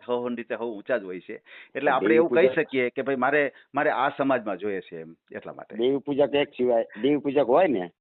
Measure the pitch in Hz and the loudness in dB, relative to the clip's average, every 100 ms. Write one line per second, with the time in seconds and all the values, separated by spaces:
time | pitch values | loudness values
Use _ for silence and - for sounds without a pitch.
0 | - 123 123 120 117 113 117 104 104 120 | -2 -4 -4 -6 -6 -6 -6 -8 -4 -4
1 | 95 90 - 110 - - - 135 143 135 | -4 -12 -12 -16 -18 -20 -14 -4 0 2
2 | - 160 170 123 131 165 151 135 123 - | 4 4 4 4 4 2 -2 0 -2 -2
3 | 127 135 127 147 139 - _ 135 151 113 | -4 0 2 2 0 -4 _ -2 0 0
4 | 135 - 135 127 107 90 104 95 - 85 | 0 0 0 0 0 -6 -4 -6 -8 -12
5 | 80 80 _ 104 90 71 - 107 123 139 | -14 -18 _ -14 -12 -14 -12 -2 0 0
6 | 143 139 139 143 143 - 123 117 110 104 | -2 0 2 2 -2 -2 0 0 -2 -2
7 | 131 147 143 131 113 143 185 110 87 _ | 0 0 0 0 4 4 4 0 -6 _